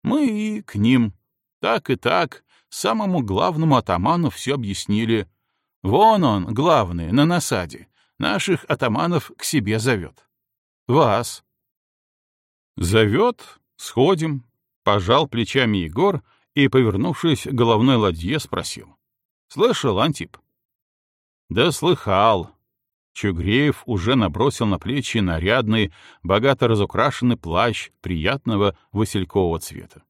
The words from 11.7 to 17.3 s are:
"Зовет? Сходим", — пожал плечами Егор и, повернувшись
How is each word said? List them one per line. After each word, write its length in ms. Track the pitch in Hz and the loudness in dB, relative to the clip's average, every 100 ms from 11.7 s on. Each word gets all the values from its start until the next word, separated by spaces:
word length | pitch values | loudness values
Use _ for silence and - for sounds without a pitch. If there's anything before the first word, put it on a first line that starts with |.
| _ _ _ _ _ _ _ _ _ _ - | _ _ _ _ _ _ _ _ _ _ -8
"Зовет? 840 | 85 110 107 123 240 - - - _ | 0 2 4 2 0 -2 -18 -20 _
Сходим", — 680 | _ - - 147 185 160 139 - _ _ _ | _ -6 0 2 2 -2 -6 -10 _ _ _
пожал 440 | - 104 90 131 156 | 0 0 4 2 2
плечами 500 | 120 113 139 120 101 | -2 -2 0 0 0
Егор 460 | 82 95 196 160 _ _ _ | -2 0 0 0 _ _ _
и, 120 | - 139 | 2 4
повернувшись 760 | 131 117 95 175 131 170 | 4 2 0 -2 0 0